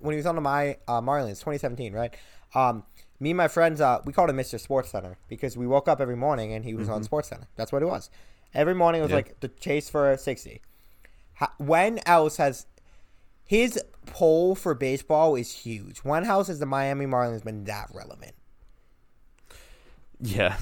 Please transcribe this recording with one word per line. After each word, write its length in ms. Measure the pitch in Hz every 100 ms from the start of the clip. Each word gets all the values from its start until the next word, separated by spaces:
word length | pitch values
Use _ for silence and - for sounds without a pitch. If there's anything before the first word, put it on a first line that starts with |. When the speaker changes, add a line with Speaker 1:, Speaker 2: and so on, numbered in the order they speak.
Speaker 1:
when 140 | 143
he 40 | 151
was 80 | 160
on 100 | 165
the 60 |
my, 360 | 147 143 143 135 -
uh, 140 | 120
Marlins, 400 | 120 143 120 98
twenty 160 | - 147
seventeen, 360 | 139 120 117
right? 200 | 104 117 - - - -
Um, 300 | 131 127 113 - - - -
me 120 | 139
and 60 | 175
my 100 | 160
friends, 340 | - 165 151
uh, 200 | 143 120 -
we 80 |
called 160 | 143 175
him 60 | 131
Mister 220 | 127 113
Sports 320 | - 135 127
Center 280 | 101 90 92 -
because 300 | 110 135 120
we 80 | 123
woke 220 | 139 139
up 120 | 143
every 140 | 131 120
morning 380 | 139 139 110
and 120 | 110 117
he 100 | 110
was 140 | 107
on 60 | 107
Speaker 2:
Mm-hmm. 60 | 110
Speaker 1:
Sports 240 | 151 -
Center. 180 | 120 - -
That's 160 | 113
what 100 | 139
it 40 | 160
was. 240 | 190 - - - - _
Every 220 | - 151 185
morning 240 | 170 165
it 40 |
was 60 | 151
Speaker 2:
Yeah. 40 | 185
Speaker 1:
like 220 | - -
the 80 | 131
chase 420 | - - 147 -
for 220 | 151 139
a 60 | 135
sixty. 420 | - 127 127 107 - _ - - - - - -
Ho-, 80 | - -
when 420 | 143 160 202 226 -
else 320 | 175 156 -
has 300 | 147 127 - - - - - - - -
his 360 | - 208 240 240 - - -
pull 480 | - 170 160 180
for 220 | 185 180 135
baseball 600 | 135 135 - 156 160 135
is 160 | 120
huge. 480 | - 120 110 98 -
When 260 | 135 151 214
else 220 | 196 190
has 120 | 156
the 60 | 143
Miami 380 | 135 139 139 139
Marlins 360 | 127 120 113
been 200 | 107 107
that 260 | 101 104 101
relevant? 400 | - - - - - - - - - _ _ _ _ - _ - - - - - - - -
Speaker 2:
Yeah, 380 | 120 95 90 -